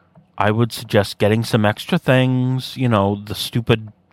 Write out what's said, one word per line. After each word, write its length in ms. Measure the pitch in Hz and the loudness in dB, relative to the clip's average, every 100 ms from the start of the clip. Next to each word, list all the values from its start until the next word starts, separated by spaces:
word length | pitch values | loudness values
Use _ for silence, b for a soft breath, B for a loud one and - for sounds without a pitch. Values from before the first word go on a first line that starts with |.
| b b _ - | b b _ -2
I 140 | 104 | 0
would 220 | 107 117 | 2 0
suggest 460 | - 113 120 117 - | -2 0 0 0 0
getting 260 | 104 110 | 0 2
some 200 | 113 117 | 0 2
extra 340 | 104 107 - 175 | 2 0 -2 -2
things, 800 | - 131 127 127 127 131 - - | 2 2 2 2 0 -2 -6 -4
you 120 | 127 | 0
know, 340 | 110 98 101 | 2 2 -2
the 100 | 104 | -6
stupid 580 | 104 - 123 113 113 107 - _ | -10 -4 -4 0 0 0 -18 _